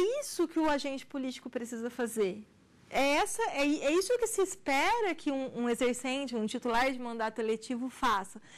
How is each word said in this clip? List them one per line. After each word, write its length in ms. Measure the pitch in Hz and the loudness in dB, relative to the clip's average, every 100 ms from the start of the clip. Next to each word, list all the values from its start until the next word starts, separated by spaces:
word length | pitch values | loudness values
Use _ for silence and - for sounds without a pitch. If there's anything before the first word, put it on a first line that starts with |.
| 392 571 | 4 2
isso 280 | - - 339 | -4 -2 0
que 100 | 320 | 2
o 100 | 311 | 4
agente 380 | 285 285 269 - | 2 0 -6 -6
político 420 | 277 262 - 247 | -6 -4 -6 -8
precisa 420 | 247 226 226 233 | -6 -6 -6 -6
fazer. 540 | 233 233 220 196 208 - - _ - - | -4 -4 0 0 -2 -12 -20 _ -20 -4
É 280 | 214 277 302 | 2 4 4
essa, 260 | 415 - 440 | 2 0 -2
é, 160 | 277 285 | 2 2
é 260 | 302 277 | 2 2
isso 240 | 349 381 494 | 2 2 2
que 120 | 440 | 2
se 120 | - | 2
espera 720 | 370 - - 269 349 466 403 | 0 0 0 2 4 4 2
que 180 | 320 294 | 0 -2
um, 300 | 269 262 233 | -2 -4 -2
um 60 | 240 | -2
exercente, 680 | 233 247 247 262 269 269 233 | 2 2 0 -2 -4 -2 -2
um 100 | 214 | -2
titular 460 | 247 240 226 262 | -2 0 2 2
de 60 | 254 | 0
mandato 400 | 240 226 220 226 | -6 -4 -4 -2
eletivo 500 | 220 220 - 240 254 | -2 -2 -2 -6 -6
faça, 500 | - 247 202 190 - - | -2 0 0 -2 -14 -20